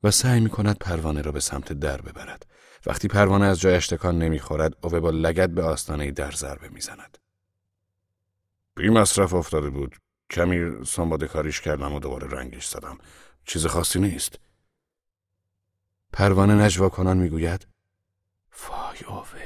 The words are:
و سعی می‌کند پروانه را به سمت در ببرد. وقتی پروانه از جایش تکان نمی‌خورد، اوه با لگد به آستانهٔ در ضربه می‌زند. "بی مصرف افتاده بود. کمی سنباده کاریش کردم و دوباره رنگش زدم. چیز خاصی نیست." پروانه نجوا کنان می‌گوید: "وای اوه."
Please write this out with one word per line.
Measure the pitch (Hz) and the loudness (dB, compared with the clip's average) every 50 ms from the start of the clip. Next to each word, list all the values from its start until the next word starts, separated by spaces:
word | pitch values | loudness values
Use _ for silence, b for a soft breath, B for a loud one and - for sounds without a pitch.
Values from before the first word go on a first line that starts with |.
| - | 4
و | 104 | 4
سعی | 101 - - 127 123 117 | 2 4 4 4 4 4
می‌کند | 113 110 - - 104 104 104 - | 4 2 2 0 0 0 0 0
پروانه | - 95 87 82 78 78 76 73 73 | -2 -4 -4 -2 -2 -2 -2 -2 -4
را | 76 73 | -4 -4
به | 73 | -4
سمت | 71 - - 71 69 - 78 | -4 -4 -6 -8 -8 -8 -8
در | 71 76 73 69 65 | -4 -4 -4 -4 -4
ببرد. | 64 - - - - - - - - b b b b b b b b | -10 -14 -16 -16 -16 -16 -16 -18 -20 b b b b b b b b
وقتی | - - - - 101 | -6 -4 -2 -2 0
پروانه | 101 101 101 98 98 101 101 | 4 6 6 6 8 6 6
از | 98 95 85 | 6 4 4
جایش | 87 95 90 87 82 | 4 4 4 4 2
تکان | - 92 80 - 90 87 85 | 0 -4 -2 0 0 0 2
نمی‌خورد، | 82 80 80 73 - - 76 78 78 80 80 _ - | 2 0 0 -2 -4 -6 -2 0 0 0 -2 _ -6
اوه | 85 82 85 | -2 -2 0
با | 80 85 | 0 2
لگد | 80 80 80 82 82 82 92 90 | 0 2 0 0 2 2 0 2
به | 85 87 85 | 0 0 0
آستانهٔ | 80 80 - - - 78 73 73 71 | 0 -2 -2 -4 -6 -6 -4 -4 -6
در | 69 - 69 71 | -6 -6 -8 -8
ضربه | 73 - - 69 71 - - - | -8 -10 -10 -10 -12 -12 -14 -20
می‌زند. | - - - - - - - - _ _ _ _ _ _ _ _ _ _ _ _ _ _ _ _ _ _ _ _ _ _ _ _ _ _ _ _ _ _ _ _ _ | -14 -14 -14 -14 -14 -18 -20 -20 _ _ _ _ _ _ _ _ _ _ _ _ _ _ _ _ _ _ _ _ _ _ _ _ _ _ _ _ _ _ _ _ _
"بی | - 82 104 | -2 2 4
مصرف | 113 110 104 - - - 98 87 90 | 6 6 6 4 4 2 2 2 2
افتاده | 87 80 - - 78 73 71 | 0 -2 0 -2 -4 -2 -2
بود. | 67 69 69 67 - - _ _ _ _ _ _ | -6 -6 -8 -8 -10 -16 _ _ _ _ _ _
کمی | - 87 85 90 90 87 85 85 65 52 - | -2 -2 0 0 2 0 -2 -4 -6 -8 -10
سنباده | - - - 85 82 80 76 78 | -8 -4 -2 -2 -2 -2 -2 -4
کاریش | 73 - 80 76 78 73 - | -4 -4 -4 -4 -4 -6 -6
کردم | - 82 76 69 69 71 73 | -4 -4 -4 -4 -4 -6 -6
و | 71 | -6
دوباره | 69 69 64 65 67 69 | -6 -8 -8 -8 -10 -10
رنگش | 67 65 65 62 - - - | -10 -10 -10 -12 -14 -12 -12
زدم. | - - - - - - - b b b b b b b b b | -10 -10 -10 -12 -14 -18 -18 b b b b b b b b b
چیز | - - 82 78 | -8 -4 -2 -2
خاصی | 80 76 85 82 - - 95 | 0 0 0 -2 0 0 0
نیست." | 98 101 82 69 - - - - _ _ _ _ _ _ _ _ _ _ _ _ _ _ _ _ _ _ _ _ _ _ _ _ _ _ _ _ _ _ _ _ _ _ - | 0 0 0 -4 -8 -8 -10 -12 _ _ _ _ _ _ _ _ _ _ _ _ _ _ _ _ _ _ _ _ _ _ _ _ _ _ _ _ _ _ _ _ _ _ -2
پروانه | - 101 101 98 95 98 101 107 | 2 2 4 4 6 6 6 6
نجوا | 104 104 104 82 90 95 95 | 6 6 4 4 4 2 2
کنان | - - 92 92 92 | 2 0 0 2 2
می‌گوید: | 92 90 87 78 80 82 82 87 92 - _ _ _ _ _ _ _ _ _ _ _ _ _ _ _ _ _ _ - - - | 2 2 0 0 -2 -2 -2 -2 -4 -8 _ _ _ _ _ _ _ _ _ _ _ _ _ _ _ _ _ _ -20 -14 -12
"وای | - - - - - - - - | -10 -10 -10 -10 -12 -14 -14 -12
اوه." | - - - - - - - | -12 -12 -12 -16 -16 -16 -16